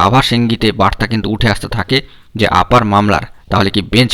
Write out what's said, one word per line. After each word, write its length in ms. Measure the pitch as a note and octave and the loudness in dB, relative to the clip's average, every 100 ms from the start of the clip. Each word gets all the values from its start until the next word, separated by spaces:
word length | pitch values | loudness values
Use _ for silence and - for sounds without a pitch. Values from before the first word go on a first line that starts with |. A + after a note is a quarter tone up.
| F2+ | 2
আভাস 220 | A#2+ - A#2+ | 2 2 0
ইঙ্গিতে 320 | A#2 A2+ A2 G2+ | 0 0 -2 0
বার্তা 240 | G2 - G#2+ | 0 0 -2
কিন্তু 160 | A2 G2+ | -2 -4
উঠে 140 | G#2+ A2 | 0 0
আসতে 140 | G2+ G#2 A#2 | -2 -4 -6
থাকে 200 | G2+ C3 - - - A2 | -4 -4 -4 -20 -12 -4
যে 60 | G#2+ F#2 | 0 0
আপার 220 | F2+ B2 A2 | 2 2 2
মামলার 320 | G2+ G#2 E2 - - - | 2 2 0 -4 -14 -4
তাহলে 180 | F#2 F#2+ - | 0 0 -2
কি 60 | F2 | -2
বেঞ্চ 180 | A2+ B2 | 0 2